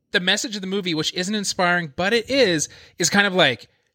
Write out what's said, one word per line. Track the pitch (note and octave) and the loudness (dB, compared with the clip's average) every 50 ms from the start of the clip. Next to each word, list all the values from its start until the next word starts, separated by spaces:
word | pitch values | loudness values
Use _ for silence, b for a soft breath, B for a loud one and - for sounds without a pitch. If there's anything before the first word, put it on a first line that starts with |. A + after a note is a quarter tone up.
| _ _ | _ _
the | - G3 | -2 0
message | F3+ F#3 G3+ G#3 - A#3+ G3+ | 0 0 0 0 -2 -6 -8
of | G#3 | -8
the | F#3+ | -6
movie, | F#3+ F#3+ G#3 F3+ F#3 D#3+ | -6 -6 -4 -4 -2 -2
which | D#3 D3+ - - | -2 -2 -4 -4
isn't | F3+ F3+ F#3+ A3 | -4 -4 -4 -4
inspiring, | G#3 F#3+ - - - F3+ F3 F3 F3 E3+ C#3+ - | -4 -4 -4 -2 0 0 2 2 0 -2 -4 -6
but | - F3+ G3+ | -4 -2 0
it | A#3 A#3 A3 - | 0 0 0 0
is, | C4 C#4 B3 F#3 E3+ D3+ - B B B B B B B | 2 2 4 4 2 0 -2 B B B B B B B
is | F3 - | -2 2
kind | - G3+ G3+ | 2 2 2
of | G3+ F3+ | 2 4
like, | F3+ D#3+ C3+ A#2+ - - - _ _ _ _ | 4 4 4 2 -2 -8 -18 _ _ _ _